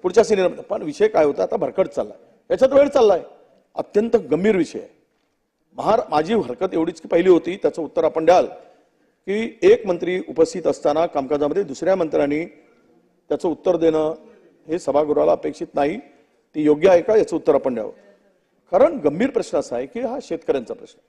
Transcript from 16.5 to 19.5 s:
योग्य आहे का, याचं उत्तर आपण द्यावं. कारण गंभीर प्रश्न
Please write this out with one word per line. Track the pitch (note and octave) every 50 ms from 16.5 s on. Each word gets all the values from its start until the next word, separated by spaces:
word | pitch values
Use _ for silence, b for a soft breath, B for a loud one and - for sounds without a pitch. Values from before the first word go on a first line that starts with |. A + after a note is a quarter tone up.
| _ D#3
योग्य | D3+ D3+ D3 D3+ E3 F#3+
आहे | F3+ F3
का, | E3 - G#3+
याचं | A3 D#3+ - F3
उत्तर | D#3 - E3 C#3+
आपण | C3+ - C#3 B2
द्यावं. | A2+ G#2 G#2 - _ _ _ _ _ _ _ _ _ _ _ _ _ _ _
कारण | F3 F#3+ C4 E4 D#4+ A#3
गंभीर | D3 D3 C#3+ E3+ A#3+ C4+
प्रश्न | - A3+ F3 -